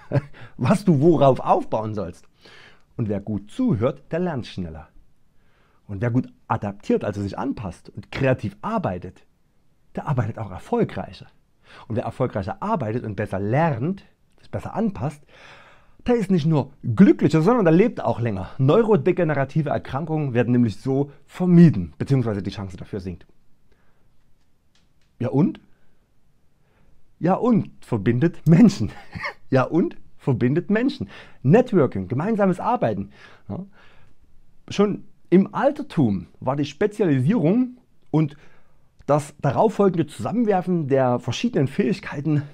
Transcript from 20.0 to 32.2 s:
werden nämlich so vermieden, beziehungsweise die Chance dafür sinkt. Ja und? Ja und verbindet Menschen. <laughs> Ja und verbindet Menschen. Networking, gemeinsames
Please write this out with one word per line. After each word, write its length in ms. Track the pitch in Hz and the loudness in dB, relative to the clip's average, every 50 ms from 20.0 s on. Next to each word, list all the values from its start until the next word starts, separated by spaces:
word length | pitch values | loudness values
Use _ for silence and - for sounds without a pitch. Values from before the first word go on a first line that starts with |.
| 165 151 156 151 151 135 113 | -6 -4 -4 -4 -4 -2 0
werden 180 | 120 117 110 | 0 0 2
nämlich 260 | 123 123 120 113 98 | 2 2 2 2 0
so 340 | - - 135 131 139 143 143 - - - | -4 -4 -2 0 0 -2 -4 -8 -16 -20
vermieden, 680 | - - - 175 180 175 170 175 160 120 104 87 78 - | -14 -8 -2 2 6 8 10 10 10 8 4 -2 -8 -8
beziehungsweise 460 | - - - 139 131 113 113 104 101 87 | -8 -4 -2 0 0 0 -2 -4 -4 -6
die 80 | 98 | -8
Chance 240 | 92 104 98 92 95 | -8 -10 -12 -12 -14
dafür 240 | - - - - 101 | -16 -14 -12 -12 -10
sinkt. 260 | 90 95 87 - - - _ - - - - _ _ - - _ _ - _ _ _ _ _ - _ _ - _ _ _ _ _ _ _ _ _ _ _ _ _ _ _ _ - | -10 -10 -12 -12 -16 -20 _ -20 -20 -20 -20 _ _ -20 -20 _ _ -20 _ _ _ _ _ -20 _ _ -20 _ _ _ _ _ _ _ _ _ _ _ _ _ _ _ _ -8
Ja 100 | 117 - | -6 -2
und? 320 | - 135 170 294 - - - - - _ - - - _ _ _ _ _ _ _ _ _ _ _ _ _ _ _ _ _ _ - - - - - - - | 0 2 2 0 0 -4 -12 -20 -20 _ -20 -20 -20 _ _ _ _ _ _ _ _ _ _ _ _ _ _ _ _ _ _ -20 -20 -20 -20 -20 -8 -2
Ja 160 | - 170 185 | 0 0 2
und 360 | - - 247 233 170 104 - - - | 2 2 2 2 2 0 -2 -8 -18
verbindet 680 | - - 127 107 92 120 117 123 160 170 - - - | -8 -6 -4 -2 0 0 2 2 2 0 0 0 4
Menschen. 440 | 156 170 160 240 196 - - 110 - - | 6 8 8 8 8 6 4 -2 -6 -6
<laughs> 60 | - - - - - - - - - - - | -10 -18 -16 -14 -12 -12 -12 -14 -14 -4 0
Ja 140 | 127 131 127 | 0 0 0
und 320 | - - 160 208 349 - - - - - | 2 0 0 0 -2 -4 -10 -16 -18 -18
verbindet 540 | - - 143 131 98 120 127 143 170 175 - | -6 -4 -2 0 2 2 0 0 0 0 0
Menschen. 380 | 202 220 247 277 - - 95 - - - - - - - - | 0 0 0 -2 -4 -4 -8 -12 -14 -18 -20 -20 -12 -2 2
Networking, 640 | 127 170 233 254 254 - 180 135 - - 98 92 | 4 6 6 4 4 2 2 2 2 0 -4 -6
gemeinsames 520 | 90 110 131 | -4 -4 -4